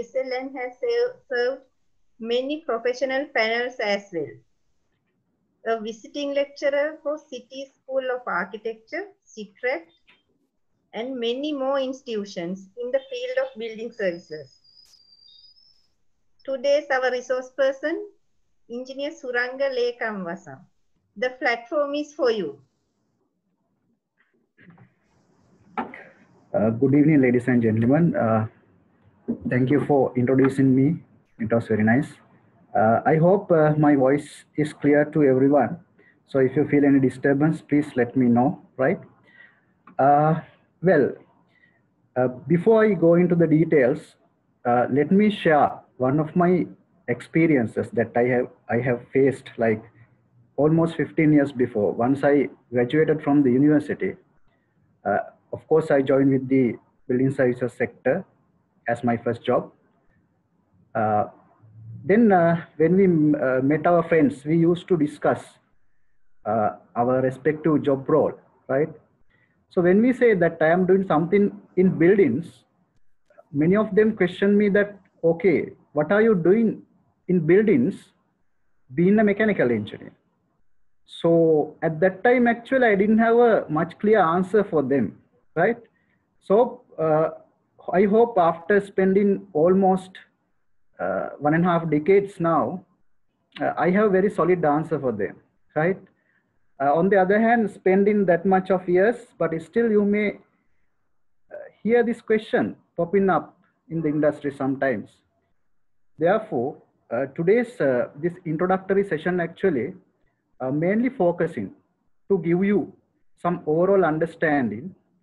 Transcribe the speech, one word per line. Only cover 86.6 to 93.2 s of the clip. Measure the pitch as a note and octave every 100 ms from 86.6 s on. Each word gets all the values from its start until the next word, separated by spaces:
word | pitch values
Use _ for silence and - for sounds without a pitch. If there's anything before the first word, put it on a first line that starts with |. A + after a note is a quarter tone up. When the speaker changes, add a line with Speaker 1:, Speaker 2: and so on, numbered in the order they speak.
| B3 - _ -
Speaker 2:
uh, | D#3+ D3+ D#3+ - - _ _ _ -
I | F3
hope | G#3 A3 A#3 G#3+
after | E3 E3+ - G3+
spending | G3 - F#3+ F#3+ G#3 G3 -
almost, | D3+ E3 F#3+ G3 F#3+ - - - _ _ _ _ _ _ -
uh, | F2 F#2+ C#2 -
one | C#3+
and | D#3+
a | F3+
half | E3+ E3
decades | D3+ D3+ G3 G3 -
now, | E3 D#3+ A#2 F3+ - _ _ _